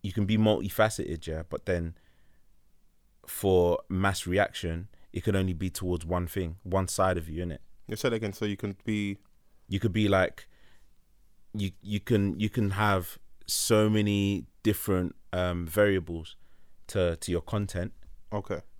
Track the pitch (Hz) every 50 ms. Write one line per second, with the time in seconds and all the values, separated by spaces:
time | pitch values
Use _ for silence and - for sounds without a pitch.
0 | - 95 - 110 101 95 110 107 110 110 107 62 - - - - 107 110 - -
1 | - - 85 78 - 80 78 80 80 - - - - - 90 87 85 82 82 -
2 | _ _ _ _ - - - - - - - - _ _ _ _ _ _ _ _
3 | _ _ _ _ - - - - - 98 92 90 87 87 87 - - - 95 92
4 | 98 98 95 - - 87 90 98 101 - - - - 85 82 85 90 - - -
5 | - - - - - 110 101 95 95 95 87 78 92 92 - - 95 90 90 82
6 | 82 82 90 90 90 82 - 101 90 82 82 - - 90 92 95 92 92 - -
7 | 95 92 92 87 80 82 78 82 90 87 76 - - - - - - - 110 -
8 | - 127 117 110 110 101 98 - 110 104 101 - - 104 98 - - 113 107 104
9 | 104 101 98 - _ - _ _ _ - _ - _ - 98 95 - 107 85 110
10 | 107 98 98 95 92 - - - - - - _ - - - - - - - -
11 | _ _ _ _ _ - - - - - - 104 101 92 - - - 101 104 101
12 | - - 120 104 101 98 85 90 107 104 - 120 107 98 95 98 110 104 98 92
13 | 90 - - - - - - - - - - - - - 117 107 107 107 107 107
14 | 104 104 104 101 101 101 101 87 58 - _ - - 110 101 - - - 95 92
15 | 90 - - - - - - 90 90 90 87 87 87 80 80 104 104 101 98 92
16 | 80 85 85 82 80 - - - - - - - - - - - - - - 101
17 | 90 87 82 80 - - 85 85 - - - 104 101 98 - 92 90 - - -
18 | - - - - - - 107 104 - - 95 85 - - -